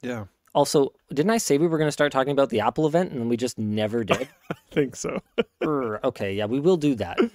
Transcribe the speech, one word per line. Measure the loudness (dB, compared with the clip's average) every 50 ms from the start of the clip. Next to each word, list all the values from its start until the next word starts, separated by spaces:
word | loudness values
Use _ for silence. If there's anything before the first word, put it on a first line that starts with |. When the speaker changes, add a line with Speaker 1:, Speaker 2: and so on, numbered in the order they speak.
Speaker 1:
Yeah. | -8 -8 -8 -8 -10 -12 _ _ _ _ 2
Speaker 2:
Also, | 2 2 4 4 2 2 2 -2 _ _ _
didn't | -2 0 2 2
I | 0 0
say | 2 2 2
we | 2 4
were | 2 2 2
gonna | 0 0
start | 2 2 0 2
talking | 2 0 0 2
about | 2 2 2 2
the | 2 0
Apple | 0 0 0 2 0
event | 2 2 2 0 0
and | -4 -4
then | -2
we | -2 0
just | 0 -2 -4 -4
never | -4 -4 -2 0 0 0 0 0 -2 0
did? | 0 -2 -2 -2 -8 -12 _
Speaker 1:
<laughs> | _ -12
I | -12 -12 _ _
think | -2 -2 -2 -2 -4
so. | -8 -8 -6 -6 -8 -10 _ _ -6
<laughs> | -6 -6 _ _
Speaker 2:
Brr, | -4 -2 -2 -2 -2 -4 -4 -4 -4
okay, | -4 -4 -4 -4 -4 -2
yeah, | -4 -2
we | -2 -2 0
will | 2 2 2
do | 2 2 0 0
that. | 0 -4 -4 -2 -2 -2 -2